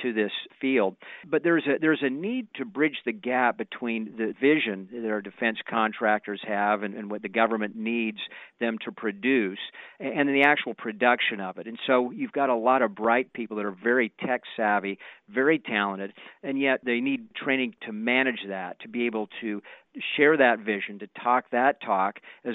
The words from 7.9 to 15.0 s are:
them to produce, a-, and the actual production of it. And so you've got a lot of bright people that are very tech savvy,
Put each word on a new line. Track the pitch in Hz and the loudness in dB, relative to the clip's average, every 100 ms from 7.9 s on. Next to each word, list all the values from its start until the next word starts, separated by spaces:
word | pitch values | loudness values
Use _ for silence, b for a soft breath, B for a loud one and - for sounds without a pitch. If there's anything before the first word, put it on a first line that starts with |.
| 117 110 107 - B B B | -2 -2 -4 -10 B B B
them | 117 113 | -4 -4
to | - | -8
produce, | 101 110 101 120 131 98 101 - - B B | -8 -6 -2 2 2 2 -4 -12 -16 B B
a-, | |
and | 139 151 143 | -4 0 2
the | 139 | 4
actual | 143 147 - | 4 4 0
production | 107 113 107 123 120 - 104 | -8 -8 0 2 2 0 -4
of | 95 92 | -6 -10
it. | 98 | -12
And | 117 - | -6 2
so | 127 123 | 2 2
you've | 123 123 | -2 -6
got | 143 135 | 0 2
a | 117 | 2
lot | 117 131 | 4 4
of | 113 | 4
bright | 101 110 120 131 | 0 2 2 0
people | - 113 107 | -6 -8 -6
that | 101 | -6
are | |
very | 92 113 127 113 - | -2 2 2 2 -2
tech | 131 123 - - | -4 -4 -4 -2
savvy, | 107 104 98 98 | 2 2 0 -6